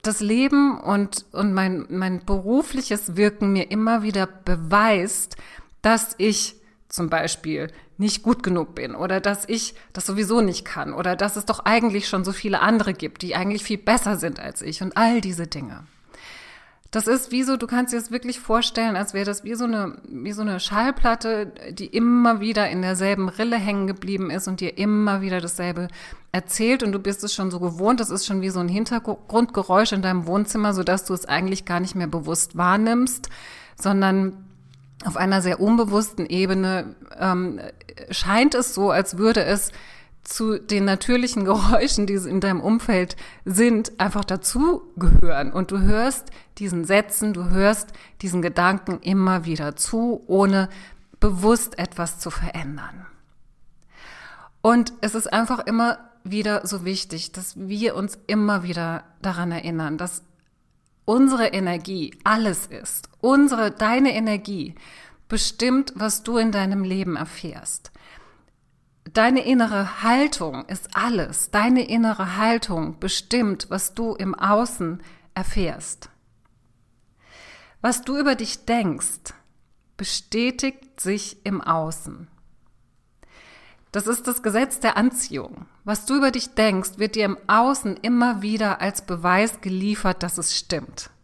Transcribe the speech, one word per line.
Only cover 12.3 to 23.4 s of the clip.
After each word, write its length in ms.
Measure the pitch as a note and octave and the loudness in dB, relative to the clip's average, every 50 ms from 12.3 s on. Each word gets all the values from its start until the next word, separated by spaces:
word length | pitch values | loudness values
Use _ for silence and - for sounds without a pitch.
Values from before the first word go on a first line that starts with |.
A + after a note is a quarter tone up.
viele 280 | G3 - - G#3+ G3 - | -4 -4 -4 -2 0 2
andere 340 | - G3+ A#3 A3+ G3+ G3 F#3 | 4 4 4 4 2 0 -2
gibt, 280 | - - D#3 - - | -4 -6 -10 -8 -10
die 120 | - F3+ - | -8 -6 -4
eigentlich 300 | F3 F#3 G3+ G#3 G#3 - | -4 -2 -2 -4 -4 -4
viel 140 | - A3 G3 | -4 -6 -2
besser 380 | - G#3 A3+ A#3 - G#3 G#3 | 2 2 2 2 2 0 -2
sind 240 | F3 - E3 - - | -2 -4 -6 -6 -8
als 220 | - C2+ - - | -12 -12 -12 -10
ich 200 | - - D#3 - | -10 -10 -10 -8
und 140 | F#3+ F#3 - | -8 -4 0
all 240 | G#3 A3+ A3+ A#3+ A#3 | 2 2 4 2 2
diese 260 | G3 F#3+ F3+ E3 E3+ | 0 -2 -6 -6 -8
Dinge. 380 | E3 - - C#3 A2+ - - D#3 _ _ _ _ _ - - - - - - - - - - - _ _ _ _ - | -8 -8 -10 -10 -12 -14 -18 -20 _ _ _ _ _ -20 -20 -20 -20 -20 -20 -20 -20 -20 -20 -20 _ _ _ _ -6
Das 160 | - A3+ G#3+ | -4 -2 2
ist 240 | A3+ C4 B3+ - - | 2 2 0 0 -2
wie 120 | A#3+ B3+ | -2 -2
so, 160 | C4 B3+ C4+ A#3+ | 0 0 0 -2
du 80 | A#3 | -2
kannst 260 | A#3 B3 B3 B3 B3 | -2 -2 -2 0 0
dir 60 | A#3+ A#3 | -4 -6
das 120 | A3 - | -6 -6
wirklich 300 | A3+ B3 A#3+ B3 B3 - | -8 -6 -6 -6 -10 -10
vorstellen, 560 | - - A3 A#3 A#3 - - A#3 A3+ A3+ G#3 | -2 0 0 2 2 0 -2 -2 -2 0 0
als 160 | F3+ G#3 G3+ | -2 -4 -4
wäre 140 | - G3 G3+ | -4 -4 -4
das 180 | G3+ G3+ G3+ - | -2 -4 -6 -8
wie 100 | G3+ A#3 | -8 -6
so 100 | A3+ B3 | -4 -2
eine, 340 | A#3 A3+ G#3+ G3+ F3+ - - - - | -2 -2 -2 -4 -6 -8 -12 -18 -14
wie 240 | - B2+ A#2+ G3+ | -12 -10 -8 -8
so 80 | G#3 G#3 | -6 -4
eine 180 | G#3+ G#2+ F#3+ F3+ | -4 -4 -4 -4
Schallplatte, 920 | - - G3 G#3 A#3 C4 C4 - - A#3+ A3+ A3+ - A3+ A3+ G#3 G#3 F#3+ - - - - | -4 -2 0 0 0 0 2 4 4 4 4 0 0 -2 -2 -2 -4 -6 -10 -18 -18 -16
die 160 | F3 F#3 G3 | -12 -12 -12
immer 540 | - - - A#3 A#3+ A#3+ A#3+ A#3+ A#3 A3+ G#3 | -4 0 2 4 6 6 6 6 4 4 2
wieder 300 | G3+ A3+ A3 G#3+ G#3 - | 0 -2 0 0 0 0
in 100 | - F3+ | 0 -2
derselben 480 | F#3 F#3 F#3 F3+ F#3+ G3 G3+ G3 F#3+ F#3 | -2 -2 -2 0 0 0 0 0 -2 -4
Rille 280 | - - | -2 -2